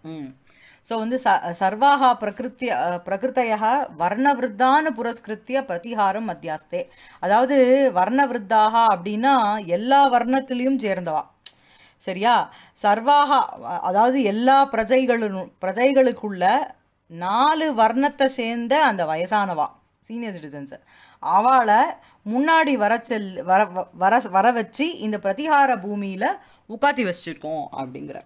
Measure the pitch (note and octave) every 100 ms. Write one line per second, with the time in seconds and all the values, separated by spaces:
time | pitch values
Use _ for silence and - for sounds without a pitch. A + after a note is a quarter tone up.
0 | D#3+ D#3+ C3+ C3+ _ _ _ _ - A3+
1 | A3 B3+ A#3+ F#3 F3 E3+ F#3+ G#3+ C#4 C#4+
2 | C4 A#3+ G#3 G3+ A#3+ - B3 C3+ E3 F3
3 | F3+ G3 B3+ B3+ A#3 G#3+ A3 C4+ - -
4 | F3 G#3 C#4 C4+ B3 G3+ B3+ C#4+ D#4 A#3
5 | A#3 A#3 - G#3+ - C4+ C4+ F3 A#3 A3+
6 | G3+ G3 A3 D#3+ E3 D#3 - F3+ - -
7 | - - - G#3+ B3+ C#4+ B3 C4 C4+ F3+
8 | F#3 B3+ C#4 A#3+ G3 A3 G#3+ A3+ A3+ F#3
9 | F3 G#3 C4 C4+ G#3 G#3+ F3 F3 A#3 C#4
10 | C#4 A#3+ A#3 C4 C4+ B3 B3+ C4+ G#3+ F#3
11 | E3+ D#3 - _ - - _ _ _ _
12 | - F#3 A3 A3+ D3+ - - - G#3 G#3+
13 | A#3 D4 C#4+ C#4 - - A#2 F3 - F#3+
14 | A#3+ C4+ G#3+ G#3 B3 C#4 C#4 A3 A3 C4
15 | C4 A#3 G#3+ F#3+ F3+ _ F#3 F#3+ B3+ C4+
16 | C4 B3 G#3+ F#3+ F3+ B3+ - - _ _
17 | _ E3 F3+ A3 C#4+ D#4 D#4 A3+ A3 A3+
18 | C#4 C#4+ C4+ C4+ A3+ A#3 A#3 C#4 C#4+ G3
19 | D#3+ D#3+ F3+ G#3+ G3 E3 C#3+ _ _ _
20 | _ A3+ A#3 F3 D3+ C#3+ C#3 - _ -
21 | - _ - F#3 A#3 C4 A3+ G#3+ D#4+ -
22 | _ _ G3+ A#3+ D4+ D#4+ D#4 B3+ G#3 A3+
23 | - A3+ G3 F#3 E3 F#3 G3+ F3+ - E3
24 | F#3+ A#3+ G#3+ F#3+ A3 A#3+ G#3 - D#4+ F4
25 | G#3+ G#3 G3 F#3+ D#4 C#4+ C4+ A3+ G3 G#3
26 | G3 F#3+ C4 G#4 _ _ _ A3+ C#4+ C4+
27 | G#3 E3+ - D3+ D3+ D#3+ C#3 - C3 C3
28 | D3 C#3+